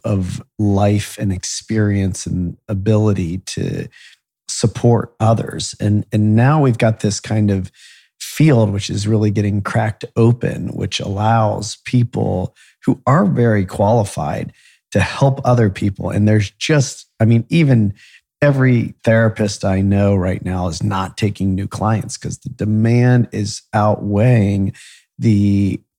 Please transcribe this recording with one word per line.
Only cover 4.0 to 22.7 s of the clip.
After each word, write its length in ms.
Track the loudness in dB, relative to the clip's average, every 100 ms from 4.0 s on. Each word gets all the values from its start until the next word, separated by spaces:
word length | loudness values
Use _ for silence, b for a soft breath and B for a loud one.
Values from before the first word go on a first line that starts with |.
| B B _ _ -12
support 640 | -4 -4 0 2 2 -2 -2
others. 560 | 0 0 -2 -10 -10 -4
And, 260 | 0 0 0
and 240 | 0 2 4
now 260 | 4 4
we've 160 | 2 2
got 220 | 0 0
this 200 | -2 -4
kind 280 | -4 0 0
of 200 | 0 -4 B B B B -18
field 520 | -8 2 4 4 2
which 180 | -2 -6
is 180 | -4 0
really 240 | 0 0
getting 300 | 0 0 -2
cracked 420 | -2 -2 -2 -6 -6 2
open, 540 | 2 2 -2 -6 -8
which 300 | -6 -6 -6
allows 800 | -6 -2 0 2 0 -2 -8 -12 -2
people 680 | 0 0 -2 -2 -2 -6 b b b -4
who 160 | -2 2
are 200 | 2 2
very 400 | 2 2 2 0
qualified 840 | 0 2 2 0 -4 -6 -6 -8 -14 b b -4
to 80 | -2
help 400 | -2 0 0 0 2
other 240 | 2 2
people. 400 | 0 -4 -4 -4
And 180 | 0 2
there's 220 | 2 0
just, 560 | -4 0 0 0 -6 -10 0
I 60 | 2
mean, 200 | 2 2
even 440 | 2 4 4 2 -2 B B _ -2
every 520 | 0 4 2 2 0 -4
therapist 600 | 2 4 2 0 -4 -2 -2
I 160 | 0
know 340 | 2 2 2 2
right 300 | 0 -4 -4
now 220 | -4 -4
is 160 | -4
not 340 | -4 -4 -6 -4
taking 380 | -4 -2 -2 -2
new 120 | -4
clients 500 | -4 -2 -2 -4 -10
'cause 200 | -10 -10
the 120 | -12
demand 800 | -6 -2